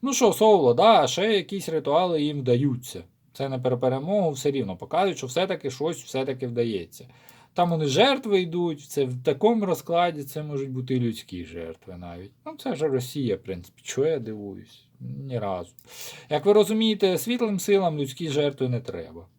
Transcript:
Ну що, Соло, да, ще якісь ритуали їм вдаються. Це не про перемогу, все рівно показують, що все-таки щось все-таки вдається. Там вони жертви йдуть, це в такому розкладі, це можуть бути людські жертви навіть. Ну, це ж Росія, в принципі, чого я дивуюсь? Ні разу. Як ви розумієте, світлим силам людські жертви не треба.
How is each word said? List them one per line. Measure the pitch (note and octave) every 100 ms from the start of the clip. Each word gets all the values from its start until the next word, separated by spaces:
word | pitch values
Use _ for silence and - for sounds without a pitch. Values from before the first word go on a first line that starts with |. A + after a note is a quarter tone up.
Ну | B3+
що, | C4 A#3+
Соло, | - A3 G3+ C3+
да, | A#2+ G#3 G#3+ C#3+
ще | C3 G#3
якісь | G#3 E3 G3 -
ритуали | D#3+ C#3+ D3 F3+ E3
їм | D3 D3
вдаються. | B2+ A#2+ C#3+ B2+ - F#2 E2+ _ _
Це | - C#3
не | C3
про | C3 B2
перемогу, | B2+ C3 D3+ G#3 F3
все | C3+ D3
рівно | C#3 G#2 F2+
показують, | - D#3+ G3 E3
що | B2+
все-таки | B2+ F#3 F3 C#3+
щось | B2 D3+ E3+
все-таки | - C3+ C3+ C3 B2+
вдається. | A#2+ A#2 G2+ E2+ - - - - - _
Там | - F3
вони | E3 D3+
жертви | C3+ B3 D#4+ A#3+ G3
йдуть, | F3+ F3 F3 D3+
це | - - C3
в | B2
такому | B2+ C#3 G#3 A#3 G3+
розкладі, | E3 - E3+ F3 D#3
це | C#3+ D#3
можуть | D3+ C#3+ C3+
бути | B2+ B2+ B2+
людські | A#2+ A2+ - F2+ E2
жертви | E2+ E2 E2 - F2+
навіть. | F2 E2+ F#2+ _ -
Ну, | D#4
це | C4+ F#3
ж | D3+
Росія, | C3 B2+ D3+ B2+ F#2+
в |
принципі, | - F2+ E2+ _
чого | - - D3
я | D#3
дивуюсь? | A2 G#2+ G2+ F#2+ - - _ _
Ні | B2+ C3+ C3+ B2
разу. | G2+ F#2 E2+ _ - - - - -
Як | D3+ E3+
ви |
розумієте, | G#3 G3 A3 A3 G#3 G3 F3+
світлим | - A#3+ A#3 G3+
силам | - G3+ F3+ D3+
людські | C3+ B2+ E3
жертви | C#3 D3 C#3 B2+
не | A#2+
треба. | - F2+ D#2+ E2 F2